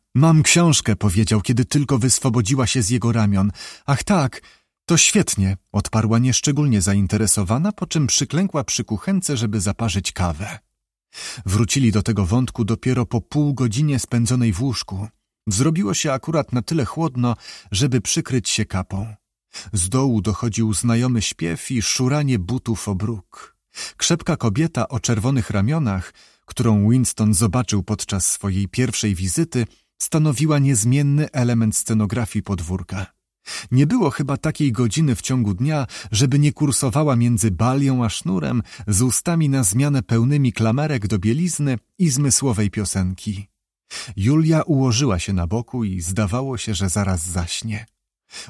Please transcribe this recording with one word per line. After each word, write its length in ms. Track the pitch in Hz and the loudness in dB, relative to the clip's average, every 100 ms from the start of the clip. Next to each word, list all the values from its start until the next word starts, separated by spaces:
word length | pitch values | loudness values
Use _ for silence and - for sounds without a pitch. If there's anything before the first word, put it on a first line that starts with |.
| _ | _
„Mam 280 | 127 160 156 | 4 6 6
książkę”, 540 | - 175 170 - - 101 | 6 4 4 4 0 0
powiedział, 440 | 107 92 107 110 | 2 2 2 2
kiedy 240 | - 117 | 2 0
tylko 340 | 123 147 135 131 | 2 0 2 2
wyswobodziła 680 | 127 - 131 120 101 135 117 | 2 2 2 0 0 0 0
się 160 | 131 | 0
z 80 | 98 | 0
jego 220 | 120 117 | 0 2
ramion. 400 | 117 104 98 101 - - - - | 2 2 4 2 -2 -16 -12 -2
„Ach 180 | 139 | -2
tak, 380 | - 190 131 - - _ _ _ | 2 2 2 -4 -20 _ _ _
to 120 | - 165 | 0 2
świetnie”, 600 | - 214 - - 95 95 _ | 4 4 2 0 0 -2 _
odparła 460 | 101 - 110 107 117 | -4 0 0 2 2
nieszczególnie 640 | 127 120 - 143 147 104 | 2 2 0 2 2 2
zainteresowana, 920 | 90 101 92 107 107 107 92 113 202 | 2 2 2 2 2 0 0 0 0
po 140 | - 180 | -4 -4
czym 200 | 165 135 | 0 0
przyklękła 580 | - 147 151 196 151 | 0 0 0 0 -2
przy 200 | - - | -4 -4
kuchence, 520 | - 107 - 196 - 131 | -4 -4 0 -2 0 -2
żeby 240 | 110 104 | 0 0
zaparzyć 520 | 95 - 113 92 - | -2 -2 -2 -2 -4
kawę. 460 | - 87 78 107 - _ _ _ _ _ - - - 98 | -2 -2 -2 -8 -12 _ _ _ _ _ -16 -14 -10 -2
Wrócili 460 | 104 113 139 120 | 0 2 2 2
do 100 | 101 | 2
tego 240 | 107 104 90 | 0 0 2
wątku 380 | 120 127 - | 0 0 -2
dopiero 420 | 107 113 127 127 117 | -2 -2 0 0 0
po 140 | 117 | -2
pół 340 | - 147 147 | -2 0 0
godzinie 440 | 123 120 110 151 131 | 0 -2 0 0 0
spędzonej 540 | - 117 117 123 117 | -2 0 0 2 0
w 100 | 90 | 0
łóżku. 460 | 135 113 - 95 107 _ _ _ - | -2 -4 -8 -10 -12 _ _ _ -4
Zrobiło 460 | 98 147 165 202 | 0 0 0 -2
się 180 | 170 151 | -2 -2
akurat 400 | 131 - 156 - | -4 -2 -2 0
na 100 | 123 | -4
tyle 220 | - 165 | -2 -2
chłodno, 520 | 107 156 160 123 123 113 - - - | -2 -2 -4 0 -2 -2 -8 -20 -8
żeby 280 | 98 139 127 | -2 2 0
przykryć 480 | - 165 - 127 - | 0 -4 -2 -2 -2
się 160 | - | -4
kapą. 500 | 104 92 - 98 110 104 _ _ _ - - | -2 -4 -4 -6 -8 -14 _ _ _ -20 -6
Z 160 | 98 87 | -4 0
dołu 340 | 131 139 110 | 0 2 2
dochodził 520 | 101 95 117 110 110 | 0 -2 -2 -2 -2
znajomy 480 | 98 120 117 127 117 | 0 0 2 2 0
śpiew 480 | - - - 78 - | -2 -4 -4 -4 -4
i 120 | 123 | -4
szuranie 560 | - - 127 147 139 117 | -2 0 0 0 0 0
butów 500 | 90 127 - 110 104 | -2 -4 -2 -4 -2
o 60 | |
bruk. 640 | 92 104 107 - - - _ _ - - - | -2 -4 -6 -12 -20 -20 _ _ -16 -14 -6
Krzepka 400 | - 170 - 117 | -2 -2 -2 0
kobieta 520 | 117 104 170 127 - | 0 0 0 0 -4
o 120 | 117 | -4
czerwonych 500 | - 107 123 135 - | -2 0 2 0 0
ramionach, 640 | 101 104 160 120 95 - _ - _ | 0 0 0 0 -2 -6 _ -20 _
którą 460 | - - 117 104 104 | -16 -2 2 4 4
Winston 440 | 127 117 - 107 | 4 2 0 2
zobaczył 480 | 90 110 127 113 101 | 2 2 0 0 -2
podczas 440 | 87 104 - 98 - | -2 -4 -4 -2 -2
swojej 420 | - 101 95 95 | -2 -2 -2 -2
pierwszej 460 | - 123 - 107 | -2 -2 0 -2
wizyty, 520 | 90 95 165 165 127 110 _ _ - | 0 -2 -2 -2 -2 -4 _ _ -10
stanowiła 600 | - 160 156 123 156 147 | -2 2 2 2 2 4
niezmienny 720 | 139 120 113 139 143 147 151 | 4 2 2 2 2 2 0
element 440 | 131 120 117 110 - | 0 2 2 2 0
scenografii 680 | - 110 101 127 110 107 | 0 0 0 -2 -4 -4
podwórka. 640 | 95 92 82 92 92 95 92 _ _ _ - - - | -4 -6 -4 -6 -6 -8 -10 _ _ _ -14 -12 -2
Nie 160 | 127 151 | 2 2
było 240 | 247 156 | 2 0
chyba 260 | - 139 139 | -2 -4 -2
takiej 360 | 160 - 143 | -4 -2 -2
godziny 420 | 117 120 156 151 | 0 0 2 0
w 80 | 113 | 0
ciągu 320 | - 131 104 | -2 -2 0
dnia, 320 | 92 139 151 120 - - | 0 -2 -2 -4 -10 -4
żeby 260 | 107 135 143 | 0 2 4
nie 140 | 147 | 2
kursowała 640 | - 147 - 135 143 151 120 | 2 0 0 0 0 2 2
między 340 | 120 117 113 | 2 2 2
balią 540 | 87 117 139 139 127 | 2 0 2 2 2
a 40 | 113 | 0
sznurem, 540 | - 165 185 143 120 - - - | -2 -2 -2 0 -4 -4 -10 -4
z 160 | 95 | 0
ustami 460 | 127 - - 165 147 | 0 0 0 0 2
na 160 | 135 | 2
zmianę 380 | 101 110 143 139 | 0 2 2 0
pełnymi 500 | - 117 123 147 131 | 0 2 2 2 2
klamerek 540 | - 113 127 156 131 98 | 2 0 0 0 -2 -2
do 120 | 104 | 0
bielizny 600 | 104 135 175 - 143 120 _ - | 0 0 -2 -2 -2 -4 _ 0
i 120 | 170 | 0
zmysłowej 600 | 127 143 - 139 104 104 | 2 2 2 0 0 0
piosenki. 760 | 110 98 98 92 92 110 98 101 _ _ _ _ - - 98 | -2 -4 -2 -2 -4 -8 -8 -12 _ _ _ _ -14 -12 -2
Julia 460 | 104 151 160 160 | 2 4 4 2
ułożyła 560 | 175 135 131 113 139 90 | 2 2 2 2 2 0
się 140 | - | -2
na 140 | 92 85 | -2 0
boku 380 | 113 - 123 | -4 -4 -6
i 160 | 107 92 | -4 -4
zdawało 580 | 82 98 101 120 135 123 | -4 -2 -2 -2 -4 -6
się, 160 | - | -6
że 140 | 90 95 | -4 -2
zaraz 340 | 104 98 90 | -2 0 -2
zaśnie. 640 | 87 90 85 - 113 107 110 _ _ _ _ - | -2 -4 -4 -6 -8 -8 -12 _ _ _ _ -20